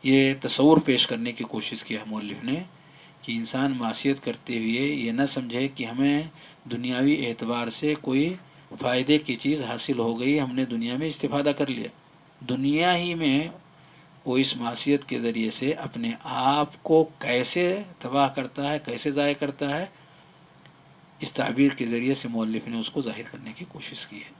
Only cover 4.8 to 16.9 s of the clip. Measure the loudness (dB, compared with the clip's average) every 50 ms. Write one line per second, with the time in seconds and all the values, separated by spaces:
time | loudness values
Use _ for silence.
4.8 | 0 0 0 -2 -2 -2 0 0 0 0 0 -2 -4 -2 -2 -2 -2 -2 -4 -6
5.8 | -8 -6 -2 0 2 4 4 2 0 -4 -12 -18 -20 -20 -20 -20 -12 -8 -8 -6
6.8 | -4 -2 0 2 4 4 4 2 0 -4 -4 -4 -4 -4 -2 -2 -2 -4 -4 -2
7.8 | 0 0 0 0 -2 0 2 2 2 2 -2 -6 -10 -20 -20 -20 -20 -18 -12 -2
8.8 | 0 2 2 2 4 4 4 2 4 0 -6 -2 0 0 0 0 0 -4 -4 -4
9.8 | -2 -2 0 2 2 0 0 0 2 2 2 2 2 0 0 -2 -2 -2 -2 -2
10.8 | -2 -2 -2 -2 -2 -2 -4 -2 -2 -2 0 0 2 0 2 0 -2 -2 -2 -6
11.8 | -6 -10 -12 -16 -20 -20 -20 -20 -20 -20 _ _ -6 -4 -2 0 2 2 2 4
12.8 | 4 4 2 2 2 -2 -2 0 2 2 2 2 2 -2 -8 -14 -20 -20 -20 -20
13.8 | -20 -20 -20 -20 -20 -20 -20 -12 _ 0 2 2 2 2 0 -2 -4 -4 -4 -2
14.8 | 0 2 2 2 2 -2 -4 -2 -2 -2 0 0 -2 -2 -2 -2 -2 -2 -2 -2
15.8 | -4 -10 -8 -6 -4 -4 -4 -6 -8 -6 -4 0 2 2 4 2 0 -2 -4 -12
16.8 | _ 6